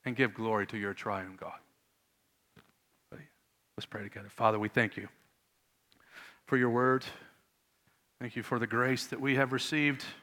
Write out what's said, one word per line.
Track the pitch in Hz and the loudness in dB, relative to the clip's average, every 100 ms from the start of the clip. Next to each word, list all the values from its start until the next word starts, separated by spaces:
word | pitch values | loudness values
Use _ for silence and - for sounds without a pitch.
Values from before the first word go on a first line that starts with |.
And | - | -6
give | 120 127 | 2 0
glory | 104 113 107 98 | 2 0 0 0
to | 110 | -4
your | 101 | -6
triune | 95 110 98 95 92 | -4 -4 -4 -6 -12
God. | 76 - _ _ _ _ _ _ _ _ _ - _ _ _ _ _ - 143 _ _ _ _ - | -14 -14 _ _ _ _ _ _ _ _ _ -20 _ _ _ _ _ -20 -20 _ _ _ _ -14
Let's | - | -10
pray | 107 | -10
together. | 101 107 101 | -10 -12 -16
Father, | - 110 107 | 4 4 4
we | 107 | 2
thank | - 113 - | 2 2 -2
you | - _ _ _ _ _ _ _ _ _ _ - - - - | -14 _ _ _ _ _ _ _ _ _ _ -20 -20 -20 0
for | 135 | 2
your | 123 | 4
word. | 120 127 131 - - - _ _ _ _ _ _ _ _ _ | 4 4 2 0 -14 -20 _ _ _ _ _ _ _ _ _
Thank | 123 120 | -8 -8
you | |
for | 107 123 | -2 -2
the | 120 | 0
grace | 120 123 127 - | 2 2 0 -2
that | - | -4
we | 139 | 0
have | 135 135 | 2 2
received | 131 - 156 147 135 - - | 0 0 2 2 0 -6 -14